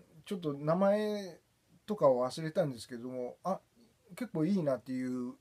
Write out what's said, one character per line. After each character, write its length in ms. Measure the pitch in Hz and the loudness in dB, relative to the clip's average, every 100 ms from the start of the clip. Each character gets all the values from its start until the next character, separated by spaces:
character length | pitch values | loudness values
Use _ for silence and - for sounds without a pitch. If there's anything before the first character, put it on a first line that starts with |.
| - - - | -12 -18 -10
ち 80 | |
ょ 20 | 196 | -6
っ 40 | |
と 140 | 160 | -4
名 220 | 143 151 175 | -2 0 4
前 640 | 196 208 214 208 185 160 _ _ _ _ - | 4 4 2 -4 -8 -14 _ _ _ _ -8
と 100 | 214 | 4
か 140 | 147 | 6
を 140 | 123 127 | 6 2
忘 160 | 143 | -2
れ 100 | 156 | -2
た 140 | 190 156 | 0 0
ん 60 | |
で 80 | 117 | -2
す 80 | - | -10
け 80 | 120 | -10
れ 60 | |
ど 80 | 123 | -8
も、 280 | 127 123 - | -8 -8 -6
あ、 160 | 175 190 _ _ _ _ _ 175 | -4 -4 _ _ _ _ _ -10
結 160 | 233 | -6
構 100 | 165 | 0
い 120 | 156 202 | 2 2
い 80 | |
な 140 | 147 123 | 2 -2
っ 20 | |
て 100 | - | -2
い 140 | 127 127 | -4 -4
う 300 | 127 123 - | -4 -6 -10